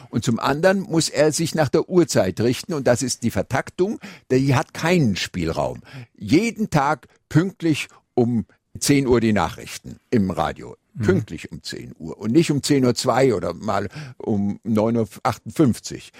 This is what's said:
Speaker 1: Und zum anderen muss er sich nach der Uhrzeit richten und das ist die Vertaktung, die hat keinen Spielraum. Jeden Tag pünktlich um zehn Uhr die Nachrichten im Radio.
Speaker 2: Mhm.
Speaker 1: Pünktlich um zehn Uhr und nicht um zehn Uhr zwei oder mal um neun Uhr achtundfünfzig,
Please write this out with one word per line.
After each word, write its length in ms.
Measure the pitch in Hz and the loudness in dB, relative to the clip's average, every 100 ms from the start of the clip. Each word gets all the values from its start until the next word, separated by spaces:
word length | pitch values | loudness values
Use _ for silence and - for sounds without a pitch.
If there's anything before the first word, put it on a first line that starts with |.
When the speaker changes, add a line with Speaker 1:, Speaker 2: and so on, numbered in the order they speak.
| 131 | -8
Speaker 1:
Und 120 | 123 | -4
zum 160 | 127 113 | -2 0
anderen 420 | 127 147 185 196 | 0 2 2 2
muss 280 | 170 160 - | 0 -2 0
er 240 | 131 156 | 2 2
sich 240 | 147 160 160 | 2 -2 0
nach 140 | 139 | 0
der 180 | - - | 0 2
Uhrzeit 520 | 180 160 120 95 87 | 2 4 2 0 0
richten 340 | 117 123 - | 0 -2 -4
und 120 | 151 123 | -2 0
das 160 | 120 | 2
ist 220 | 123 - | 0 -4
die 80 | 117 | -2
Vertaktung, 680 | 98 - 135 - - 196 277 208 - - | -2 -2 -4 -4 -2 -2 -4 -12 -12 0
die 240 | 131 139 | 2 4
hat 200 | 131 - | 2 0
keinen 420 | - 165 180 117 87 | -4 0 2 2 0
Spielraum. 640 | - 90 80 76 65 60 - 135 117 - | -4 -4 -4 -2 -4 -6 -16 -20 -20 -10
Jeden 540 | 104 156 233 208 214 | 2 2 2 -4 -2
Tag 380 | 151 139 156 - _ - | 0 2 -2 -8 _ 0
pünktlich 600 | 156 190 - 160 139 - _ _ | 0 0 0 -2 0 -4 _ _
um 300 | - 120 117 - _ _ - | 0 2 0 -4 _ _ -4
zehn 300 | - 143 127 | 2 2 4
Uhr 120 | 120 | 4
die 120 | 110 | 4
Nachrichten 640 | 101 80 - - - 65 - - | 2 0 -4 -16 -16 -16 -18 -2
im 200 | 120 95 | 0 0
Radio. 460 | 78 78 - - - _ | 0 -4 -4 -14 -18 _
Speaker 2:
Mhm. 100 | - | -2
Speaker 1:
Pünktlich 500 | 104 95 107 80 - | 0 0 -2 -10 -14
um 100 | 76 | -14
zehn 300 | - - - - | -14 -14 -14 -14
Uhr 200 | 80 - | -14 -6
und 140 | 110 | 0
nicht 180 | 147 160 | 2 2
um 140 | 143 | 0
zehn 200 | - 143 | 2 2
Uhr 120 | 123 - | 2 0
zwei 360 | 123 120 135 | 0 2 2
oder 220 | 101 92 | 2 -4
mal 340 | - 107 101 101 151 135 - | -6 -4 -4 -4 -10 -14 -8
um 400 | - 101 101 - | -4 -2 -2 -4
neun 320 | 117 107 113 117 | -2 0 2 0
Uhr 120 | 110 - | -2 -4
achtundfünfzig, 880 | 127 - 117 - 135 - - - - | -4 -4 -4 2 2 2 -6 -14 -16